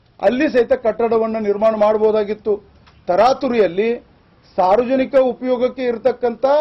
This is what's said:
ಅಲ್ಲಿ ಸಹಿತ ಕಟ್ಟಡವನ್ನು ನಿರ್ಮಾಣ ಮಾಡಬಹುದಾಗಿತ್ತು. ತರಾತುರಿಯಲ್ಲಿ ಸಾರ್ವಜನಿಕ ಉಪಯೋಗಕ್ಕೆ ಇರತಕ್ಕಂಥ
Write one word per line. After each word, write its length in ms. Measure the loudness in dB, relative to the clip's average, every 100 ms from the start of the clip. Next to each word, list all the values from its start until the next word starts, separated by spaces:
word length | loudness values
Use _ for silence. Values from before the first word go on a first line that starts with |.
| _ -2
ಅಲ್ಲಿ 280 | 0 2 0
ಸಹಿತ 240 | 0 0
ಕಟ್ಟಡವನ್ನು 680 | 0 -2 -2 0 0 -2 -4
ನಿರ್ಮಾಣ 340 | -2 0 0 2
ಮಾಡಬಹುದಾಗಿತ್ತು. 760 | 2 2 2 0 -2 -6 -4 -4 -6 _ _ _ -4
ತರಾತುರಿಯಲ್ಲಿ 840 | 2 2 2 -2 0 0 0 -2 -4 _ _ _ _ _ -2
ಸಾರ್ವಜನಿಕ 580 | 0 2 0 -2 0 2 0
ಉಪಯೋಗಕ್ಕೆ 520 | -2 -4 -2 -2 -4
ಇರತಕ್ಕಂಥ 600 | -6 -2 -4 -2 -6 -2 0 0